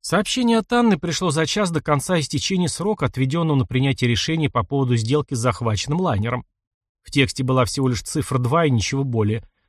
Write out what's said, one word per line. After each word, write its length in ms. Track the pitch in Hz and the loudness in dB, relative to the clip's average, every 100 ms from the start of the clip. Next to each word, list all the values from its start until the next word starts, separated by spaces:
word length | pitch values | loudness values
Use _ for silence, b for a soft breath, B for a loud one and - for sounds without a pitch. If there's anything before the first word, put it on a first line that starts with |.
Сообщение 560 | - 175 208 - 240 226 | 0 -2 0 0 2 2
от 140 | 208 | 2
Анны 260 | 240 240 180 | 2 4 2
пришло 320 | 175 156 185 | 0 -2 0
за 140 | 151 160 | 0 0
час 240 | - 196 | 0 0
до 120 | 160 | -2
конца 360 | - 143 - 180 | 0 -2 2 -2
истечения 500 | 139 135 - 190 175 | 0 -4 -2 0 0
срока, 380 | - 185 214 135 | -2 -4 -2 -2
отведённого 520 | - 131 165 165 139 | 0 -2 0 2 2
на 80 | 113 | 2
принятие 420 | 131 139 131 123 | 0 0 0 0
решения 400 | 117 - 160 147 | 0 0 0 0
по 160 | 123 | 0
поводу 320 | 101 139 131 120 | -2 0 2 2
сделки 380 | 110 147 139 | 2 0 0
с 40 | 127 | -2
захваченным 640 | 123 113 117 107 - 156 | 0 0 -2 -2 -2 -2
лайнером. 460 | 185 104 110 123 - _ _ _ _ _ | 0 -2 -2 -4 -8 _ _ _ _ _
В 80 | - | -4
тексте 340 | 143 131 - | 0 0 0
была 200 | 131 131 | 0 2
всего 220 | 120 - 131 | 2 0 -2
лишь 140 | 120 | -2
цифра 360 | - 156 123 131 | -4 -6 -2 -2
два 260 | 120 156 | 0 2
и 60 | 165 | 4
ничего 340 | 120 - 139 | 2 0 -2
более, 420 | 139 117 104 110 - _ | -2 0 0 -2 -8 _